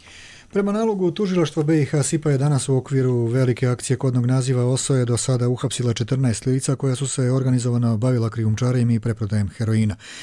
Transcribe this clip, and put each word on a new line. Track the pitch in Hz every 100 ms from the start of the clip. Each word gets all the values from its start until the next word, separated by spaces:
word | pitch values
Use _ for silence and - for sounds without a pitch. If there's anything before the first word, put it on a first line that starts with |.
| - - - - -
Prema | 196 202
nalogu | 208 226 196 180
tužilaštva | 160 202 180 156 160
B | 151 160
I |
H | 131 151
sipa | 127 160 151
je | 135
danas | 147 139 123
u | 131
okviru | 127 135 127 120
velike | 117 127 131 113 127
akcije | 123 - 123
kodnog | 135 123 120
naziva | 131 127 123
Osoje | 123 131 - 135
do | 120 120
sada | - 123 123
uhapsila | 127 113 - 120
četrnaest | 113 110 135 131 107 127
lica | 131 - 131
koja | 135
su | 127 135
se | -
organizovano | 123 131 131 127 120 120 120 110
bavila | 127 123 113
krijumčarenjem | 117 110 107 123 127 117
i | 113
preprodajem | 117 110 107 107 98
heroina. | - 110 110 110 - - -